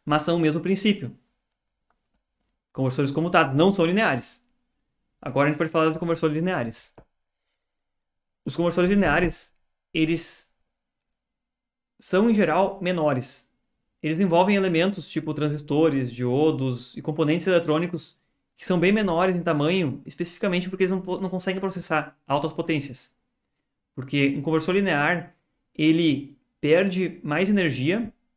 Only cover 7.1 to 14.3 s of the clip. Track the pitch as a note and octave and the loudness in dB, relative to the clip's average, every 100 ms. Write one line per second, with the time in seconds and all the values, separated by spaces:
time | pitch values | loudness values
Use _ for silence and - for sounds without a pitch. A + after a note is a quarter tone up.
7.1 | _ _ _ _ _ _ _ _ _ _ | _ _ _ _ _ _ _ _ _ _
8.1 | _ _ _ - C3+ E3+ F3 F3+ G3+ F3 | _ _ _ -8 -2 0 2 2 4 4
9.1 | D3 F3 - - _ _ _ _ D#3+ D#3+ | 2 0 -2 -12 _ _ _ _ -2 0
10.1 | E3 - - - _ _ _ _ _ _ | -2 -6 -12 -18 _ _ _ _ _ _
11.1 | _ _ _ _ _ _ _ _ _ - | _ _ _ _ _ _ _ _ _ -2
12.1 | F#3 A#3 G#3+ E3 E3 G3 G3 F3+ F3+ D3+ | 2 4 4 2 2 0 -2 -4 0 0
13.1 | C3 - - - _ _ _ _ _ D#3 | 0 -4 -10 -18 _ _ _ _ _ -4
14.1 | D#3+ G3 | 0 2